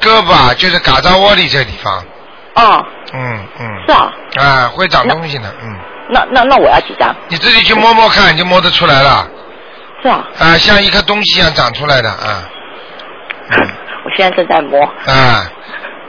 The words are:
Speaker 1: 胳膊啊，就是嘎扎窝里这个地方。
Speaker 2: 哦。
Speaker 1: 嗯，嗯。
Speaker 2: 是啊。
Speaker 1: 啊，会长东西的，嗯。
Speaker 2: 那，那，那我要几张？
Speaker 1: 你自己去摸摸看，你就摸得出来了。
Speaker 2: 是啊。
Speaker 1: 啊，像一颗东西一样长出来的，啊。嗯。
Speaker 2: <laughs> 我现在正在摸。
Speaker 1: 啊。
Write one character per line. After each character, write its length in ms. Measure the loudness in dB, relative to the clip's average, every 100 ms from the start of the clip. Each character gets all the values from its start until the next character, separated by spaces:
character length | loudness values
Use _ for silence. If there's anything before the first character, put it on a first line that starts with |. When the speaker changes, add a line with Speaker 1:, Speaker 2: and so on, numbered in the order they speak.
Speaker 1:
胳 200 | 2 2
膊 80 | 4
啊， 200 | 4 4
就 140 | 2 0
是 80 | 0
嘎 200 | 0 2
扎 160 | 2 4
窝 160 | 4
里 140 | 2 2
这 100 | -2
个 60 | -4
地 60 | -6
方。 220 | -6 -6 -8 -20 -20 -20 -4 2
Speaker 2:
哦。 300 | 4 4 0 -12 -14
Speaker 1:
嗯， 260 | -10 -8 -8 -12 -14
嗯。 80 | -12 -6 0
Speaker 2:
是 60 |
啊。 180 | 2 2 -4 -10 -2
Speaker 1:
啊， 320 | 2 2 0 -2
会 120 | 0
长 180 | 0 0
东 180 | -2 -6
西 100 | -10
的， 40 | -10 -12
嗯。 120 | -14 -14 -16 -18 -2
Speaker 2:
那， 160 | -2 0
那， 120 | 0
那 140 | 4 4
我 120 | 4
要 100 | 2
几 120 | 0 -2
张？ 160 | -2 -2 -8
Speaker 1:
你 80 | -4
自 120 | 0
己 100 | 2
去 100 | 2
摸 200 | 2 4
摸 160 | 6 4
看， 240 | 4 2
你 40 | 2
就 60 |
摸 160 | 2 2
得 100 | 2
出 160 | 0 2
来 160 | 4
了。 260 | 4 2 -2 -10 -20 -20 -20 -20 -20 -4
Speaker 2:
是 60 | -2
啊。 180 | -2 -4 -2
Speaker 1:
啊， 200 | 2 4
像 260 | 4 2
一 60 | 2
颗 120 | 0
东 140 | 0 -2
西 140 | -2 0
一 20 |
样 100 | 0
长 200 | 0 -2
出 120 | -2 0
来 140 | 0
的， 80 | 0
啊。 340 | -4 -6 -8 -10 -18 -18 -20 -18 -20 -20 -20 -16 -16 -4
嗯。 80 | -2
Speaker 2:
<laughs> 480 | -2 -6 -16 -14 -8
我 60 | -2
现 140 | 0
在 60 | 0
正 100 | 0
在 140 | 0
摸。 220 | 0 0 0 -2 -2
Speaker 1:
啊。 440 | 2 4 2 -2 -12 -18 -16 -16 -18